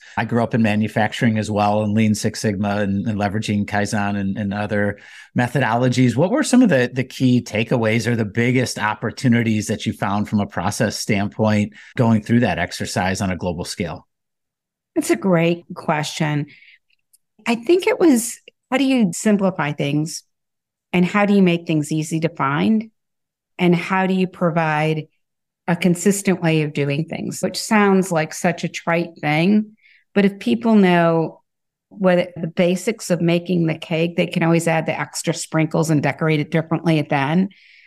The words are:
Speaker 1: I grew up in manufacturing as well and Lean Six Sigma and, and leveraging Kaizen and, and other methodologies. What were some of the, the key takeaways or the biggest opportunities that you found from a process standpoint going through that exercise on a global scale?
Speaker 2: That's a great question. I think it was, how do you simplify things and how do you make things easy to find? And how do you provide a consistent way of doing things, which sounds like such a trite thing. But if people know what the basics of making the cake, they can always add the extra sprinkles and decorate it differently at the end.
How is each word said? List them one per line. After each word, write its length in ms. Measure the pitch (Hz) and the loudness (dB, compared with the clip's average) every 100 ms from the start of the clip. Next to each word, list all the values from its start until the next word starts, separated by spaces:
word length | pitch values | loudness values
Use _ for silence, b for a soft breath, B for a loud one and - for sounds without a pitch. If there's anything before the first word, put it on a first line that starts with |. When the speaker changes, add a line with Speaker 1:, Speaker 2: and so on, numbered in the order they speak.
| B B | B B
Speaker 1:
I 80 | 113 | -2
grew 160 | 117 | 0
up 100 | 113 | 0
in 80 | 113 | 2
manufacturing 760 | 110 104 110 - 107 - 120 110 | 2 2 0 0 -2 0 0 0
as 120 | 101 | -2
well 320 | 104 104 104 | 0 2 2
and 120 | 107 | 0
Lean 200 | 107 110 | 2 2
Six 260 | 104 110 - | 2 -2 -2
Sigma 400 | 113 98 104 104 | -4 -2 -2 -2
and, 280 | 98 98 117 | -2 -2 -2
and 100 | 101 | -2
leveraging 460 | 101 107 104 104 | -2 -2 -2 -2
Kaizen 540 | 98 104 101 107 101 104 | -2 -2 -2 -2 -2 -4
and, 160 | 98 98 | -4 -4
and 160 | 101 | -4
other 460 | 101 104 104 104 98 B B B - | -4 -4 -2 -2 -4 B B B -2
methodologies. 760 | 123 147 117 120 127 123 123 | 0 0 0 2 2 2 2
What 160 | 110 180 | 2 2
were 120 | 277 | 0
some 180 | 262 254 | 2 4
of 80 | 240 | 4
the, 220 | 135 123 | 4 0
the 120 | 127 | -2
key 360 | 123 - 127 123 | -6 0 2 2
takeaways 640 | - 107 113 127 110 113 113 | 0 -4 0 0 2 0 0
or 100 | 113 | -2
the 100 | 104 | -2
biggest 520 | 117 120 127 120 - | -2 0 0 -2 -2
opportunities 880 | 107 107 - - 131 117 113 110 98 | -4 -4 -8 -2 2 2 2 -2 -2
that 180 | 117 113 | -4 -4
you 80 | |
found 340 | - 107 101 101 | -4 -2 -2 -2
from 120 | 107 | -2
a 60 | 101 | -4
process 520 | - 87 - 107 - | -4 -4 -2 -2 -2
standpoint 760 | - 101 101 - 107 107 104 B B - | -4 -2 -2 -2 0 0 -2 B B 0
going 240 | 117 110 | 2 2
through 200 | - 120 | 2 2
that 180 | 117 85 | 2 -2
exercise 640 | 90 - 104 113 92 95 | -6 -6 -6 -2 -2 -2
on 80 | 98 | -4
a 60 | 85 | -4
global 280 | 90 85 | -4 -6
scale? 420 | 85 - 82 80 _ _ _ _ _ _ _ _ _ | -8 -6 -8 -8 _ _ _ _ _ _ _ _ _
Speaker 2:
That's 160 | 339 302 | -4 -2
a 60 | 339 | 0
great 480 | 196 170 165 170 - | 2 2 2 -2 -8
question. 760 | - - 151 151 - 151 147 143 B B B _ _ _ _ _ _ 226 | -10 -4 -4 -4 -4 -2 -2 -6 B B B _ _ _ _ _ _ -4
I 80 | |
think 320 | 233 233 359 415 | -2 2 2 2
it 120 | - | 2
was, 400 | 330 240 - - _ _ - | 4 4 0 -10 _ _ -4
how 60 | 262 | 0
do 80 | |
you 260 | 269 262 196 | 2 2 2
simplify 580 | - 214 202 190 180 147 | 0 0 2 0 -2 -4
things 500 | 151 143 147 160 - - _ _ _ _ _ _ | -2 -2 -2 -2 -8 -16 _ _ _ _ _ _
and 140 | 175 175 | 0 2
how 180 | 208 | 2
do 80 | 202 | 2
you 100 | 202 | 4
make 240 | 180 170 170 | 4 2 0
things 240 | 156 143 | -2 -2
easy 300 | 156 151 160 | -4 -4 -2
to 80 | 165 | -2
find? 640 | - 139 147 202 220 220 _ _ _ _ _ _ - | -2 -2 0 2 0 -2 _ _ _ _ _ _ 0
And 140 | 180 | 2
how 320 | 170 - 190 190 | 2 0 -2 0
do 80 | |
you 140 | 190 180 | 0 -2
provide 800 | - 175 165 156 151 156 156 151 _ _ _ _ _ - | -2 -2 0 0 0 -2 -4 -8 _ _ _ _ _ -4
a 80 | |
consistent 680 | 170 185 175 208 196 - 170 | 0 2 2 0 0 0 0
way 220 | 165 160 | 2 0
of 100 | 151 | 0
doing 340 | 147 143 143 160 | -2 -2 -2 -6
things, 360 | - - - | -8 -8 -6
which 180 | - - | -6 -6
sounds 520 | - 214 202 190 180 | 0 2 4 4 2
like 200 | 165 156 | -2 -2
such 300 | - 180 170 | -2 -2 -2
a 60 | 165 | -6
trite 500 | - - 170 170 - | -6 -2 -2 -2 -6
thing. 560 | 147 156 180 214 214 b b b b | -2 2 2 2 0 b b b b
But 100 | 202 | 2
if 140 | 196 196 | 2 0
people 380 | 240 233 233 214 | -2 0 4 6
know 640 | 185 175 165 165 160 - _ _ _ _ _ | 6 4 4 2 -2 -6 _ _ _ _ _
what 440 | 214 185 175 - - | -2 2 2 0 -6
the 100 | 170 | -6
basics 640 | 175 175 185 - 220 - | 0 0 0 -4 -6 -2
of 100 | 170 | 0
making 460 | 170 170 175 180 160 | 2 0 0 0 0
the 80 | 156 | -2
cake, 400 | - 160 170 170 | -4 -2 -2 -2
they 120 | 170 | -2
can 160 | 175 | 2
always 240 | 165 165 165 | 4 4 2
add 180 | 160 160 | 0 0
the 100 | - | -4
extra 380 | 147 - - | -6 -6 -6
sprinkles 560 | 160 - 160 156 165 160 | -6 -4 -2 0 0 2
and 100 | 151 | 2
decorate 380 | 143 - 160 151 | 0 -2 0 0
it 140 | 147 | 0
differently 480 | 165 151 160 165 160 | -2 -2 -2 0 0
at 80 | 147 | 0
the 80 | 147 | -2
end. 360 | 135 170 190 b b b | 0 0 -2 b b b